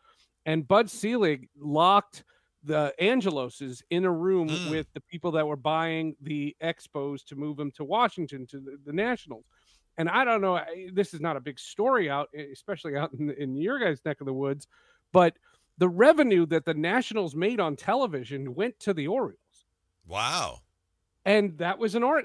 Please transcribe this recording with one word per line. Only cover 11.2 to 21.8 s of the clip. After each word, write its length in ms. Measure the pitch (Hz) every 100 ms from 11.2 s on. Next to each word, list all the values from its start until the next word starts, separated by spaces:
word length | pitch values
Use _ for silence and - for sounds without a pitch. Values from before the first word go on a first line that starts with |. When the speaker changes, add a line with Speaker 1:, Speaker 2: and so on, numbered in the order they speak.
Speaker 1:
not 160 | 165 139
a 40 |
big 180 | 131 -
story 500 | - - 233 254 160
out, 200 | 139 143
e-, 200 | 147 143
especially 440 | 135 - 180 160 139
out 160 | 156
in, 160 | 127 147
in 240 | 143 139 131
your 240 | 180 269
guys' 200 | 208 147
neck 160 | 156 143
of 60 | 135
the 60 |
woods, 360 | 131 139 143 - _ _ _ _
but 240 | 185 170 - _ _ _ -
the 100 | 180
revenue 580 | 175 262 320 262 185 165
that 180 | 160
the 100 | -
Nationals 600 | 156 165 240 - 220 175
made 240 | 143 196 240
on 160 | 165
television 800 | 143 - 240 247 143 117 139 135
went 240 | 127 233 -
to 160 | -
the 140 | 170 143
Orioles. 580 | 247 196 - _ _ _ _ _ _ -
Speaker 2:
Wow. 540 | 95 120 170 98 58 _ _ _ _ _ _
Speaker 1:
And 340 | 190 208 202 156
that 220 | 170 196